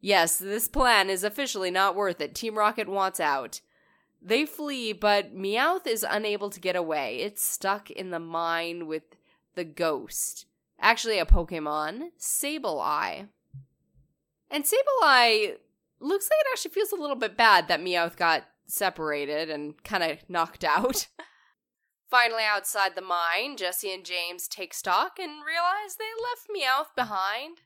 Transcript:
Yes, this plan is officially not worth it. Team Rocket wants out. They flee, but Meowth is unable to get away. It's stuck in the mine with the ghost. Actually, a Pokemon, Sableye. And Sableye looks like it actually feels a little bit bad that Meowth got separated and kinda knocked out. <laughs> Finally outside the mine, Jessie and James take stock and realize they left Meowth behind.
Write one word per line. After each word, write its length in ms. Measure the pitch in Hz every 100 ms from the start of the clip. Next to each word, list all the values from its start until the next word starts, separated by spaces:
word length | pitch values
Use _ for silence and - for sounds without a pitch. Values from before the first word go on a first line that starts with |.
Yes, 340 | 185 196 165 -
this 320 | 190 208 -
plan 420 | - 247 220 190
is 140 | 190
officially 480 | 202 208 269 214 185
not 240 | 180 196 185
worth 240 | 202 175
it. 160 | 147 143
Team 220 | 226 214
Rocket 320 | 208 214 208
wants 320 | 196 190 185
out. 400 | 156 139 120 - _ _ _ _ _ _
They 260 | 175 226 302
flee, 440 | - 294 269 233
but 440 | 190 208 202 196 151
Meowth 500 | 196 214 285 370 330
is 180 | 226 -
unable 400 | 208 214 208 202
to 100 | 196
get 160 | 185 180
away. 440 | 165 151 131 123
It's 260 | 175 208 -
stuck 460 | - 190 202 202
in 180 | - 185
the 100 | 170
mine 680 | 165 165 165 165 170 170 165
with 160 | 156 _ _ _ _ _
the 100 | -
ghost. 840 | 165 147 165 147 104 - - - - _ _ _
Actually, 400 | 202 226 233 214
a 80 | 160
Pokemon, 840 | 185 170 170 151 151 151 208 339 _
Sableye. 1120 | - - 285 311 233 151 104 151 104 - 202 _ _ 135 - _ _ _ _ _ _ _ _
And 140 | 285
Sableye 920 | 285 453 554 523 320 262 240 220 208 - _ _ _ _
looks 280 | 269 392 392
like 120 | 622
it 80 | 571
actually 200 | 508 339
feels 200 | 381 415
a 40 | 392
little 200 | 294 262
bit 220 | 226 -
bad 300 | 226 196 165
that 140 | 170
Meowth 340 | 180 175 170 -
got 300 | 170 160 - _ _
separated 840 | - 196 180 156 147 143 151 160
and 320 | 151 147 151
kinda 340 | - 202 165 147 _
knocked 360 | 180 165 -
out. 420 | 170 151 240 269 - _ - _ _ _
<laughs> 500 | _ _ _ _ _
Finally 360 | 254 240 226 220
outside 500 | 208 196 214 196 185
the 60 |
mine, 540 | 190 175 170 170 254 262
Jessie 380 | 185 180 202
and 100 | 185
James 440 | 175 180 170 180 -
take 260 | - 180
stock 460 | - - 185 311 -
and 260 | 359 302 302
realize 520 | 330 349 392 415 -
they 80 | 440 453
left 300 | 480 480 -
Meowth 460 | 415 269 262 302 -
behind. 680 | 240 202 190 220 294 339